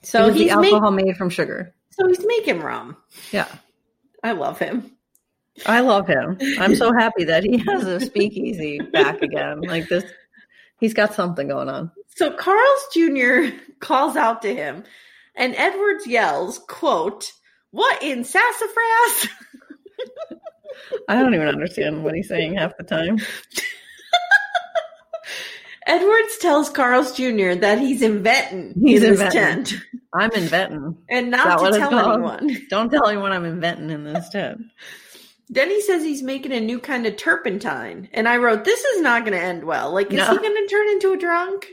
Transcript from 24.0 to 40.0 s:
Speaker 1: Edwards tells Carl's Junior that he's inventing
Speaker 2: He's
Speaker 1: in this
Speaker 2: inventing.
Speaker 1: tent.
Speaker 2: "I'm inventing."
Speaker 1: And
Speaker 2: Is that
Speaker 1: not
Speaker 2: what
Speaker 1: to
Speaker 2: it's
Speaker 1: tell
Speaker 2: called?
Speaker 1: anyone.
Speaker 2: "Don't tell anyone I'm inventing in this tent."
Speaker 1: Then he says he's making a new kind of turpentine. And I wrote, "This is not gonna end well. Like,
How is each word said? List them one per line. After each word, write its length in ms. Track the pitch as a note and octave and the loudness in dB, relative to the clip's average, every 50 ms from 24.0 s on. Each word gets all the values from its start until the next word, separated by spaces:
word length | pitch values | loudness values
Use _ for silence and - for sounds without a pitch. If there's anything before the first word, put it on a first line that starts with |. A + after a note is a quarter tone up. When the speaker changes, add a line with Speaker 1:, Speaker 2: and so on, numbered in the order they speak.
| - - - F5+ F5+ F5 G5 G5+ G5+ G5+ G5+ F5 - - - E5+ D#5 - - _ _ _ - D#5+ - - - - - - - - - - - - - | -8 -2 -2 -2 2 4 2 2 2 0 -6 -6 -6 -4 -6 -6 -6 -6 -18 _ _ _ -16 -14 -14 -12 -14 -12 -12 -14 -16 -18 -20 -20 -20 -10 -2
Speaker 1:
Edwards 520 | - D#4 F4 F4+ G4 A4 A4+ A4 A4 - - | 0 2 4 4 4 4 4 4 0 -4 -2
tells 300 | - F4 D4 D4 D4 C#4+ | 0 2 2 2 2 0
Carl's 440 | - - C4 B3 B3 B3+ C#4+ B3+ - | 0 0 2 4 4 4 2 2 -2
Junior 400 | - B3+ B3+ A#3 G#3+ F#3+ F3+ F3+ | -2 -2 0 0 2 2 2 2
that 240 | F3+ G#3 G3+ G#3 A#3 | 2 2 2 2 2
he's 220 | C#4 C4 C4+ A#3 | 2 0 2 2
inventing 720 | C4+ A3 G#3+ G#3 F#3 A3 B3 C4+ - - F#3+ F#3 E3 - - F3 A3 | 2 2 2 2 2 2 2 2 2 -2 -8 -10 -10 -8 -2 4 6
Speaker 2:
He's 200 | C#4+ - - A3+ | 8 8 8 8
Speaker 1:
in 80 | A3 | 8
this 100 | G3+ F#3 | 6 6
Speaker 2:
inventing. 440 | G3 G3+ - A#3+ G3+ E3 A#2+ - - | 4 2 2 4 2 2 0 -2 -4
Speaker 1:
tent. 180 | - G#3 F#3 - - - - _ _ - | -6 -8 -10 -12 -14 -16 -18 _ _ -2
Speaker 2:
"I'm 180 | F3 G3+ A3+ A3+ | 0 0 0 0
inventing." 640 | G#3 E3+ D#3 D3+ F3 F#3+ - - D3+ C#3 D#3+ E3 - _ _ | 0 -2 0 0 0 0 -2 -6 -8 -8 -10 -10 -12 _ _
Speaker 1:
And 180 | B3 B3 B3 | -2 -2 0
Speaker 2:
Is 40 | A#3+ | 0
that 140 | A#3+ B3 C#4 | 2 2 4
Speaker 1:
not 160 | - F3 D#3+ | 4 4 4
Speaker 2:
what 80 | F3 F#3+ | 4 4
Speaker 1:
to 60 | G#3+ | 4
Speaker 2:
it's 20 | |
Speaker 1:
tell 120 | G#3 - C#4+ | 4 4 4
Speaker 2:
called? 240 | - A#3+ F#3 A3 - | 2 4 4 4 2
Speaker 1:
anyone. 420 | - A3+ D#3+ - - - D4+ B3+ - - - | 2 0 -2 -6 -2 -2 -4 -4 -4 -6 -4
Speaker 2:
"Don't 200 | F#3+ G3+ A3+ A#3 | -2 -2 -2 0
tell 160 | B3+ D4 B3+ | 0 2 2
anyone 240 | G#3 G#3 G3+ G3 G3 | 2 0 0 -2 -2
I'm 140 | F#3+ F#3 F3 | -2 -2 -4
inventing 440 | E3 D#3+ F3 E3 E3+ E3+ E3+ D#3 D#3 | -4 -6 -2 -4 -4 -4 -4 -8 -8
in 140 | D#3+ D3+ D3 | -8 -8 -8
this 260 | D3 D3+ F3 E3+ - | -8 -8 -8 -8 -6
tent." 320 | - G3+ F3 C3 - A3 A3+ - _ _ - - - - - - - - - - _ _ _ _ | -8 -6 -6 -6 -8 -12 -16 -20 _ _ -20 -20 -20 -20 -20 -20 -20 -20 -20 -20 _ _ _ _
Speaker 1:
Then 200 | A3 A#3+ C4+ F4 | 0 0 0 2
he 120 | G4+ G#4+ | 0 -2
says 220 | G4+ G#4 F#4 E4+ D4+ | 0 0 0 0 0
he's 180 | D#4+ D4 C4+ | -4 -6 -6
making 300 | C4 B3+ C4+ C#4 C4+ D4 | -6 -8 -8 -8 -6 -6
a 80 | C4 A#3+ | -4 -4
new 200 | A3 A3 A#3+ A#3+ | -2 -4 -4 -6
kind 280 | - - C#4+ B3 A#3 | -6 -6 -6 -4 -4
of 100 | A3 G3+ | -4 -6
turpentine. 920 | - - D#4+ E4+ E4 - B3 F#3 G3 - D#3 D3 B2 A2+ G#2+ E2+ F2 F#3+ - - | -4 -2 -2 -2 0 -2 -4 -6 -4 -6 -6 -6 -6 -8 -12 -12 -14 -16 -10 -4
And 140 | - A3 | -2 0
I 100 | A#3 A#3+ | 2 2
wrote, 280 | A#3+ A#3+ A#3+ A3 G#3+ G#3+ | 4 4 2 2 2 2
"This 180 | F4+ A4+ A#4+ - | 0 0 0 0
is 180 | C#5+ B4 G4 | -2 0 2
not 240 | D#4+ C4 A#3+ A#3 A#3 | 2 2 2 2 0
gonna 120 | G#3+ G3 | -2 -2
end 260 | F3+ E3+ F#3 F3+ E3+ D3 | -2 -2 -4 -6 -6 -4
well. 280 | D#3+ D#3 C3 A2+ C#3 | -4 -2 -2 -2 -2
Like, 200 | E3 F#3+ | 0 -2